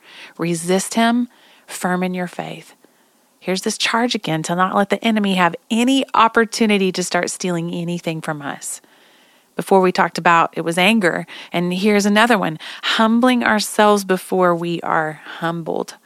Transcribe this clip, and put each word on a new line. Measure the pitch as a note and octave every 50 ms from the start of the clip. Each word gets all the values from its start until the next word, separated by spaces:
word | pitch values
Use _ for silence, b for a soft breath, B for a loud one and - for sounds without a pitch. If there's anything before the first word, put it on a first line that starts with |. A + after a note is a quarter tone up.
| B B B B B B B
Resist | - E3 E3+ E3+ E3 E3 E3+ F#3 F#3+ F#3+ - -
him, | A3+ A3+ A#3 A#3 B3 A#3+ - b b b b b b b
firm | b - - - F#3 F3+ F3+ F#3
in | F#3 F3+
your | F#3 F3+
faith." | F3 - - - D#3+ E3 E3 D#3+ - - _ b b b b b b b b b b b b
Here's | - - F#3 F#3 -
this | A3+ G#3 -
charge | - - - A3+ A#3+ B3 A#3+
again | A3+ - D#3+ D#3+ D#3+ D#3+
to | - F3
not | F3+ F#3 F#3 -
let | G3+ G3+ -
the | G3+ G3 -
enemy | A3+ A3 G#3+ G3+ G3 F#3+
have | F#3 F#3 E3+ F3+ - _ -
any | A3+ A3+ A#3+ B3+ C4+ C4+ - - -
opportunity | - A3 A3+ - B3 A3+ G#3+ - - A#3 G#3+ G#3 G3+ G3 F#3
to | E3+ - F3+
start | - - F3 F3 -
stealing | - - - F3+ F3 E3+ E3 E3+ F3+
anything | F3 E3+ E3+ F3 E3+ - E3+ D#3+ D#3+
from | - - D#3 D3 C#3+
us. | C#3 - - - - - - b b b b b b b b b b b b b b b
Before | - E3+ - G3+ F#3+
we | F#3 F#3 F3+
talked | - F3+ E3+ - -
about | E3+ F3+ E3+ E3 D#3+ - -
it | - E3
was | E3 E3
anger, | F3+ F3+ G3+ A3+ A3+ G3 E3 D#3+ F3 F3 B B B B B B
and | F3 F3 F3 F3+
here's | F#3+ F#3+ G#3+ G#3 G3+ G3
another | G#3 G3+ G#3+ A3 A#3+ A#3+
one, | G3 F3+ E3 D#3 D#3+ B B B B B
humbling | - - - A3+ A3 A3+ A#3 A#3 B3+ B3+ A#3+ A#3
ourselves | - G#3+ G#3 G3+ - - - G#3+ G#3 G#3 G#3 G3
before | F#3+ F#3+ F#3 - - F#3 F#3 F#3 F3+ F3
we | E3 F3 F3 E3+ - -
are | - E3+ E3 D#3 D#3 D#3 D3+ -
humbled. | - - - E3+ E3 E3+ E3+ D#3+ - - - - - - b b